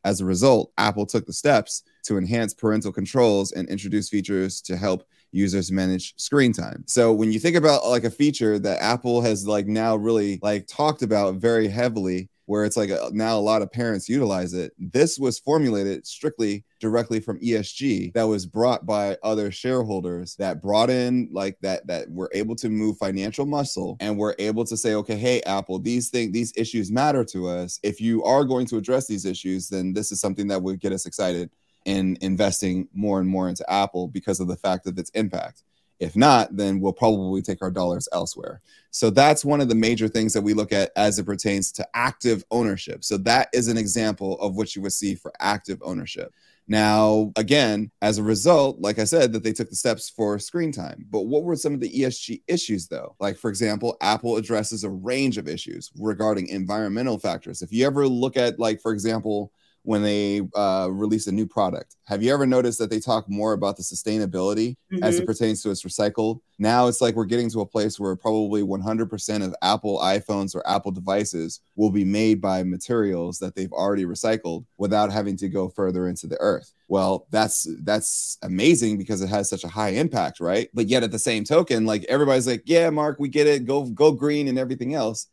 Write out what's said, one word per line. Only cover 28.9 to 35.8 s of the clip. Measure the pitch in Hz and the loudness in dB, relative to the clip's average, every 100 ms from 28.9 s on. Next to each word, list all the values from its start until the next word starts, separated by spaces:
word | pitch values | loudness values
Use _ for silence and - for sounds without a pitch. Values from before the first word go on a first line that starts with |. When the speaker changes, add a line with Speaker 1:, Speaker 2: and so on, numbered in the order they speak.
| 131 131 | 0 0
Speaker 1:
these | 101 | -4
issues, | 98 87 92 92 90 | -4 -6 -4 -4 -4
then | 95 92 | -4 -2
this | 95 104 | -4 -4
is | 101 | -4
something | 101 98 101 | -4 -2 -2
that | 95 | -2
would | 92 95 | -2 -4
get | 101 | -4
us | 95 | -4
excited | 85 - 92 87 87 _ _ _ | -6 -4 -2 -2 -6 _ _ _
in | 95 98 95 90 | -4 0 0 -2
investing | 95 92 101 - 95 92 90 | -2 2 2 2 -2 -2 -4
more | 95 104 95 | -4 0 0
and | 92 | 2
more | 95 92 | 0 -2
into | 90 - | -4 0
Apple | 98 101 90 85 | 2 2 -2 -4
because | 95 - 95 | -6 -4 -2
of | 90 | -2
the | |
fact | 90 95 90 95 | -2 -2 -2 -4
of | 90 | -8
its | 82 | -6
impact." | 110 107 90 - - _ _ | -4 -2 -4 -8 -14 _ _